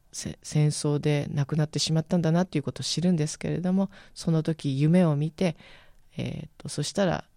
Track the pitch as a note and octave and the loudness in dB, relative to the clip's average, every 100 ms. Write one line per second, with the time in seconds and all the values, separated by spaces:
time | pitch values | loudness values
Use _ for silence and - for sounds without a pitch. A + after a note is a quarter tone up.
0 | _ - - - - D#3 D3+ D3 D3+ D3 | _ -12 -10 -12 -2 2 2 2 0 0
1 | D3 D3 D3+ C#3+ C#3+ D#3 D3+ D3+ - D#3+ | 0 0 0 -2 -2 0 -2 -2 0 0
2 | D#3 F3+ D#3 E3+ F3+ D3+ - - C3+ - | 0 0 2 2 0 -2 -4 -6 -6 0
3 | F3+ F3 D3+ - D#3+ D3+ F3+ F#3+ F#3+ - | 2 2 0 -4 -4 -2 0 0 -2 -6
4 | - - - D#3+ D#3 D#3+ D3 C3+ D3+ F3+ | -20 -6 0 2 2 -2 -2 2 4 6
5 | F3 C#3+ D#3 - F#3 - - - - - | 4 2 -2 -2 -2 -2 -12 -20 -20 -20
6 | - - - - - - - - D3 - | -16 -10 -8 -8 -12 -14 -8 -6 -4 0
7 | F#3+ D3+ - | 0 0 -6